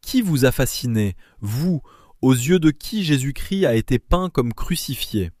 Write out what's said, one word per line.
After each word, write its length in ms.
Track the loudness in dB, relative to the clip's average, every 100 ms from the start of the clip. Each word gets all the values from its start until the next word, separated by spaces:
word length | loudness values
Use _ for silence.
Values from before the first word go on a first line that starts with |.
qui 220 | 0 0
vous 240 | 2 4 2
a 40 |
fasciné, 640 | 2 -2 -2 -2 0 0 -4 -16 _
vous, 420 | -6 -2 0 -2 -4 -20 _ _
aux 100 | 2
yeux 260 | 2 2 4
de 120 | 4
qui 340 | 0 -6 -4
Jésus-Christ 600 | 0 0 -2 -6 -4 0 2
a 80 |
été 240 | 2 0 -2
peint 320 | _ 0 0
comme 240 | -2 -2
crucifié ? 760 | -2 -4 -4 -4 -8 -6 -4 -4 -8